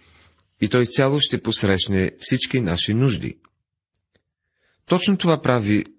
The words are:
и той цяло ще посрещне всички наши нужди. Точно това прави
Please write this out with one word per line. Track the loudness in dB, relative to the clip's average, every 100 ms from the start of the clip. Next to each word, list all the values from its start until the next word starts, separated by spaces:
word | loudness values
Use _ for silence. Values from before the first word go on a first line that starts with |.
| _ _ _ _ _ -6
и | -2
той | 0 0
цяло | 0 0 0
ще | -2 -2
посрещне | -4 -2 2 0 0 0 -2 -4
всички | -4 -2 -2 -2
наши | -2 -2 -2
нужди. | 0 0 0 -6 -12 _ _ _ _ _ _ _ _ _ _ _ _ _ _ -2
Точно | 0 2 0
това | 2 0
прави | 2 0 2 0 -2